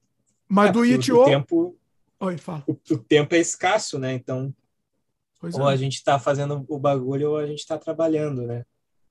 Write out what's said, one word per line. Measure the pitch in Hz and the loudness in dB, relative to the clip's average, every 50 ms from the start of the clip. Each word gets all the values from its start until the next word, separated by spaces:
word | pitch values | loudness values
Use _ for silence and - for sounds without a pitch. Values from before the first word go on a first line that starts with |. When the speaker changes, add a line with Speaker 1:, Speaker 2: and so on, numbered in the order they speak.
| _ _ _ _ _ _ _ _ _ | _ _ _ _ _ _ _ _ _
Speaker 1:
Mas | - 196 202 208 202 | -2 2 4 4 4
Speaker 2:
É, | |
Speaker 1:
do | 185 233 | 4 4
Speaker 2:
porque | 240 240 254 | 4 4 2
o | |
Speaker 1:
itio. | 254 - 262 247 240 262 | 2 2 4 6 6 6
Speaker 2:
tempo, | 285 277 285 - - 349 330 339 359 349 _ _ _ _ _ _ _ _ - | 6 4 2 0 0 0 0 0 0 -4 _ _ _ _ _ _ _ _ -8
Speaker 1:
Oi, | 196 185 175 | -6 -6 -6
fala. | 147 - 185 170 147 135 | -6 -8 -10 -12 -10 -6
Speaker 2:
o, | - 143 | -6 -8
o | - _ - 160 | -6 _ -4 -4
tempo | - - - 151 147 147 - 175 | -2 0 4 4 4 4 4 2
é | 165 | 2
escasso, | 170 - - - - 185 208 220 - - - 135 | 2 0 -2 -4 -2 0 0 0 -2 -4 -6 -6
né? | 131 131 131 | -4 -4 -6
Então, | 123 - - 131 131 131 139 127 _ _ _ _ _ _ _ _ _ _ _ _ _ _ _ _ _ | -6 -6 -6 -6 -6 -6 -8 -10 _ _ _ _ _ _ _ _ _ _ _ _ _ _ _ _ _
Speaker 1:
Pois | - 170 170 | -12 -8 -4
Speaker 2:
ou | - 139 139 | 0 2 2
Speaker 1:
é. | 139 | 2
Speaker 2:
a | |
gente | 131 135 135 131 - - | 2 0 -4 -6 -4 0
tá | 151 143 | 0 0
fazendo | 139 - 151 139 139 143 143 147 143 131 | 2 2 0 0 0 -2 -4 -4 -6 -8
o | - 151 143 | -8 -6 -2
bagulho | 131 143 139 131 123 131 139 139 147 147 | 0 0 0 0 -2 -2 -2 -2 -2 -2
ou | 151 | -2
a | 151 147 | -2 -4
gente | 147 151 147 - | -6 -8 -10 -10
tá | - 160 | -8 -10
trabalhando, | 151 - 165 156 156 165 160 160 151 151 151 139 123 120 | -8 -6 -6 -4 -2 0 0 0 0 -2 -2 -4 -6 -6
né? | 120 120 120 120 _ _ _ _ _ _ _ _ _ | -6 -8 -8 -10 _ _ _ _ _ _ _ _ _